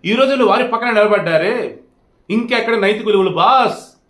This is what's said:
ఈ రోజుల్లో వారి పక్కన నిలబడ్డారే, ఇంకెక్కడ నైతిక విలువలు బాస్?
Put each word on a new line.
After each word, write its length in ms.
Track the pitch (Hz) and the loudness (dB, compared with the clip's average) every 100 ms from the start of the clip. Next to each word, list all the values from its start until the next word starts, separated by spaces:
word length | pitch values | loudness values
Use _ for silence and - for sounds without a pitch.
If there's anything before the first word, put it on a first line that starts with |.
| 170 | -4
ఈ 80 | |
రోజుల్లో 320 | 226 269 269 220 | 0 0 2 2
వారి 220 | 214 247 | 2 -2
పక్కన 220 | 226 240 | -4 -2
నిలబడ్డారే, 880 | 220 208 208 165 160 175 247 185 - _ _ _ _ _ | 0 2 2 0 0 0 -4 -6 -12 _ _ _ _ _
ఇంకెక్కడ 460 | 220 233 233 233 226 | -4 -2 -4 -2 0
నైతిక 300 | 196 208 214 | 0 -2 0
విలువలు 240 | 202 185 | 2 2
బాస్? 720 | 165 190 262 160 - - _ _ | 2 2 4 0 -4 -16 _ _